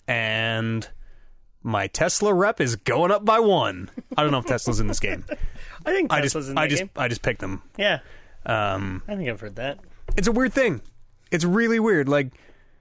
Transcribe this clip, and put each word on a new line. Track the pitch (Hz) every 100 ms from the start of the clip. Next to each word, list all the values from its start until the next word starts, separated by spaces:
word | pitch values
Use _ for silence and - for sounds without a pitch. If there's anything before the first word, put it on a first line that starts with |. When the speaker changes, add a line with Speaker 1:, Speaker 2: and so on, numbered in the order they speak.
| -
Speaker 1:
and | 117 110 110 113 113 113 113 - - - - - - - -
my | 117 107 98
Tesla | - 175 - 208
rep | 180 202 233
is | 131 113
going | - 120 175
up | 202
by | 208 220
one. | 220 175 110 90 95 - - 190
I |
don't | 151
know | 139
if | 113
Tesla's | 120 - 110
in | 107
this | -
game. | 101 90 - - - -
Speaker 2:
<laughs> | - - -
I |
think | 381 311
Speaker 1:
I | 151
just, | 139
Speaker 2:
Tesla's | 160 135
in | 139
Speaker 1:
I | 156
Speaker 2:
that |
Speaker 1:
just, | 151
Speaker 2:
game. | 190 -
Speaker 1:
I | 123
just | 117
picked | 139 113
them. | 95 98 - -
Speaker 2:
Yeah. | 202 156 - - - - -
Speaker 1:
Um, | 113 104 95 98 92 -
Speaker 2:
I | 202
think | 139
I've | 104
heard | 107 98
that. | 131 - - - - -
Speaker 1:
it's | 151
a |
weird | 220 254
thing. | 269 240 123 - - - - _
It's | 170 175
really | 196 233 226
weird. | 220 175 135
Like, | 143 135 - - - - -